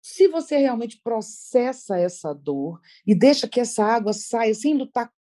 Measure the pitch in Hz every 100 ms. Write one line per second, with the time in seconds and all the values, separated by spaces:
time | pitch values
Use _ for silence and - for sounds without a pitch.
0 | - - 370 330 - 294 277 233 233 -
1 | 240 226 208 - - 247 247 254 - 185
2 | 180 180 156 143 143 139 147 170 _ -
3 | 196 185 262 285 233 247 240 - 208 233
4 | 208 208 - 233 226 214 294 294 269 247
5 | 233 _